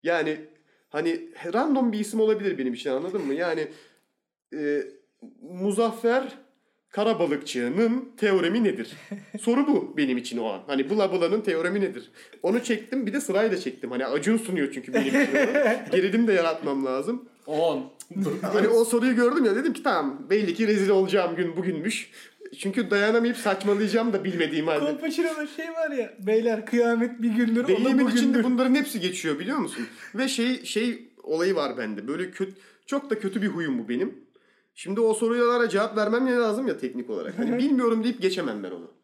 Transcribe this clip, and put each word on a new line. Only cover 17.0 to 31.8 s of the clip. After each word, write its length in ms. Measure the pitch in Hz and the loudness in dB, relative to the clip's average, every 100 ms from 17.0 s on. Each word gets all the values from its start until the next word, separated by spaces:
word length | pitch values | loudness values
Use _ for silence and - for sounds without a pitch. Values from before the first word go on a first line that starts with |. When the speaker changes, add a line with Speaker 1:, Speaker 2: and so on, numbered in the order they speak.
| 160 240 - _ - | -2 -6 -8 _ -6
Speaker 3:
On. 460 | 151 170 139 - _ - 185 175 - | 0 0 0 -6 _ -10 -4 -2 -2
Speaker 1:
Hani 260 | 196 202 226 | 0 2 4
o 160 | 233 | 4
soruyu 320 | 233 240 254 240 | 4 4 4 4
gördüm 280 | 240 311 | 4 4
ya, 120 | 240 208 | 4 2
dedim 160 | 302 | 0
ki, 100 | - | 0
"Tamam, 440 | 285 180 143 135 - | 0 0 0 -6 0
belli 240 | 208 196 | 0 2
ki 120 | 190 220 | 0 2
rezil 220 | 208 196 | 4 4
olacağım 480 | 196 185 196 175 170 | 4 4 2 2 0
gün 200 | 175 160 | -2 -2
bugünmüş." 540 | 180 160 185 - - - - _ - - | -2 -2 -4 -6 -10 -20 -20 _ -20 -8
Çünkü 320 | 196 190 208 | -4 -2 0
dayanamayıp 460 | 202 208 233 233 233 | 2 4 4 2 0
saçmalayacağım 760 | 208 190 202 202 208 220 233 | -2 0 2 2 2 2 2
da 120 | 190 | 0
bilmediğim 420 | 196 175 156 156 160 | -2 -2 0 0 0
halde. 180 | - | 0
Speaker 2:
Kolpaçino'da 600 | 294 285 311 320 339 311 294 | 0 -2 -4 -2 -2 -2 -8
şey 220 | - 330 | -8 -8
var 200 | 330 311 | -4 -4
ya, 240 | 277 220 - 196 | -4 -6 -6 0
"Beyler 400 | 220 233 220 220 | 2 2 -2 0
kıyamet 560 | 240 233 233 233 240 | 2 2 2 0 0
bir 80 | 233 | 0
gündür, 340 | 220 226 226 | 2 2 2
o 40 | 254 | 2
da 0 | |
Speaker 1:
Beynimin 400 | 202 254 262 247 | 2 4 4 4
içinde 200 | 233 233 233 | 4 4 4
Speaker 2:
bugündür." 60 | |
Speaker 1:
bunların 300 | 233 247 262 | 2 2 4
hepsi 260 | 277 294 220 | 2 2 -2
geçiyor 380 | 180 185 160 147 | -4 -2 -2 -2
biliyor 200 | 185 294 | -2 -2
musun? 280 | 160 - 113 - - | -4 -6 -10 -12 -12
Ve 140 | 202 262 | -4 -2
şey, 360 | 262 240 254 | 0 0 -2
şey 440 | - 208 240 - - _ | -4 -2 -2 -4 -12 _
olayı 320 | - 160 185 | -4 0 2
var 240 | 175 143 | 2 -2
bende. 300 | 120 | -4